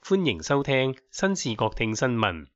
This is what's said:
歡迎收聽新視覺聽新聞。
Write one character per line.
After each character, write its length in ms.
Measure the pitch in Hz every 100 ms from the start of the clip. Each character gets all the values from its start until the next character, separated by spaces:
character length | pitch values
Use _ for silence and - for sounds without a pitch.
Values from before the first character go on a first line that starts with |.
歡 220 | - 196 170
迎 180 | 87
收 200 | 78 143
聽 340 | 143 135 131 131 _
新 220 | - 196
視 220 | 190 - 110
覺 140 | 110
聽 260 | - 113 110
新 220 | 131 120
聞。 300 | 107 85 76